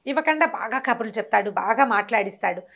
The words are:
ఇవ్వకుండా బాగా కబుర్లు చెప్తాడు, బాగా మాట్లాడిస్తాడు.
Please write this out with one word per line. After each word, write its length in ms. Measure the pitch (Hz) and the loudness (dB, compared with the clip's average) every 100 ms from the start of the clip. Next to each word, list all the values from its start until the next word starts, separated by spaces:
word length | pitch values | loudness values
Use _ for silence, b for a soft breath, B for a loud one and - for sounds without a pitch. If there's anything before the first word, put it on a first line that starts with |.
| - | -6
ఇవ్వకుండా 400 | 285 302 311 330 | -2 2 2 2
బాగా 320 | - 220 262 | 0 -4 -2
కబుర్లు 340 | 262 240 220 | 0 -2 -2
చెప్తాడు, 380 | 214 214 208 202 | -6 0 0 2
బాగా 340 | 196 190 226 | -2 0 2
మాట్లాడిస్తాడు. 760 | 262 208 208 220 196 196 185 180 - | 2 2 0 -2 -2 -4 -4 -4 -10